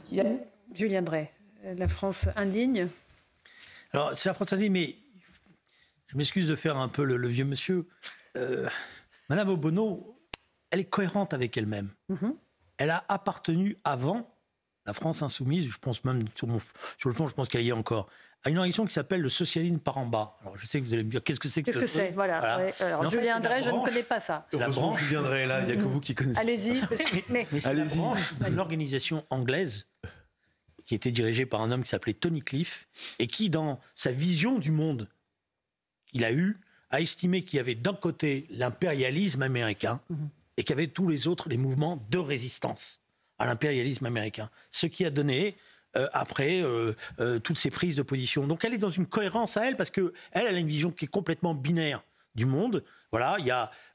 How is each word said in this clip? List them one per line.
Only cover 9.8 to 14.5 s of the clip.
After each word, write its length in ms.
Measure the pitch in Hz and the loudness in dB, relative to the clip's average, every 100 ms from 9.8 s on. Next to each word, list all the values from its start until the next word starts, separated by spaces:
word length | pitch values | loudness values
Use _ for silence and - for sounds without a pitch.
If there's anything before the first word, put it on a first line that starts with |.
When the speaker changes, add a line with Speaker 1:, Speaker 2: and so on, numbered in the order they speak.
| 220 190 - - _ - - _ _ | 0 -2 -10 -20 _ -10 -10 _ _
Speaker 2:
elle 100 | 180 | -2
est 40 | |
cohérente 480 | 190 - 190 202 196 | 0 0 0 0 -2
avec 240 | 139 123 120 | -2 -2 -2
elle-même. 320 | 107 104 101 - - | -2 -2 -6 -10 -8
Speaker 1:
Mhm. 240 | 185 208 320 _ _ _ - | -4 -2 -4 _ _ _ -2
Speaker 2:
Elle 120 | 147 | 0
a 140 | 170 - | 0 0
appartenu 680 | 196 - 175 - 165 196 - | -2 -2 -4 0 2 0 -2
avant 440 | 147 135 131 220 233 _ _ | -2 0 0 -2 -6 _ _